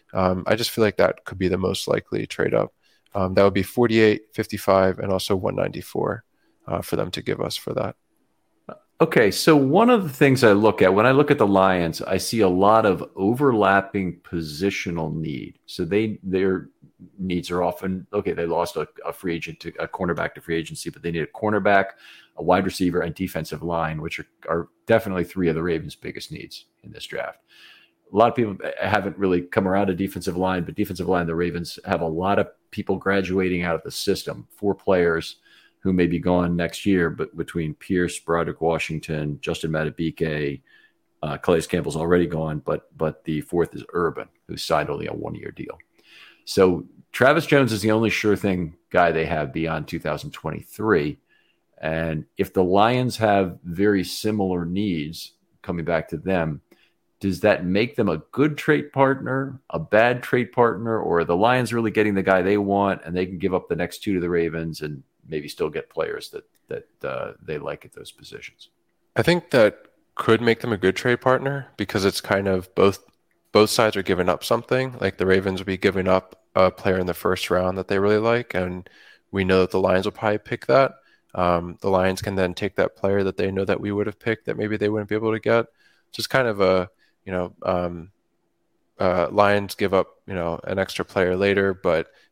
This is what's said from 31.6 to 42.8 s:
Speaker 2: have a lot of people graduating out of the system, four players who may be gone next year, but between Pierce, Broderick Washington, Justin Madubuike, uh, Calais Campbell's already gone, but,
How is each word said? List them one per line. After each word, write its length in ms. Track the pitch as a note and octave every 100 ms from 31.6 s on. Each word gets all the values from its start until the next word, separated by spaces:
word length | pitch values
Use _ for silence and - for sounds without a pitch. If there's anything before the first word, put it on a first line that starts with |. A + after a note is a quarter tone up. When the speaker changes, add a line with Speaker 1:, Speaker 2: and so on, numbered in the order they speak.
| E2 -
Speaker 2:
have 180 | - F2+
a 40 | E2
lot 320 | D#2+ F#2 G2+
of 120 | G2 _ _
people 280 | - G2+ F#2+
graduating 640 | F#2+ G2 F2+ F#2+ F#2 F2+
out 100 | F2
of 80 | E2
the 80 | -
system, 560 | - - F2+ - A2+ -
four 220 | _ G2+ F#2+
players 600 | - F#2 E2+ E2 - - _ _ _ _
who 120 | F#2+
may 140 | F2+ F2
be 140 | E2+
gone 340 | F2+ F2+ F2
next 320 | F2 E2+ - G#2
year, 240 | F#2 E2
but 260 | C#2+ D#2 D#2+
between 380 | E2 F2 D#2+
Pierce, 420 | D2 - F#2 F2 -
Broderick 400 | - E2 E2 D#2+
Washington, 760 | E2 D#2+ - D#2+ - D#2 D2+ D2
Justin 320 | - E2 D#2+
Madubuike, 920 | D#2 D2+ - E2 - D#2+ D2+ D2 C2+ _ _ _ _ _ _
uh, 120 | D2+ C#2+
Calais 240 | - E2
Campbell's 340 | - F2 D2+ D#2
already 280 | E2 F2+
gone, 360 | E2 D#2 D#2 D2+
but, 360 | D#2 D2+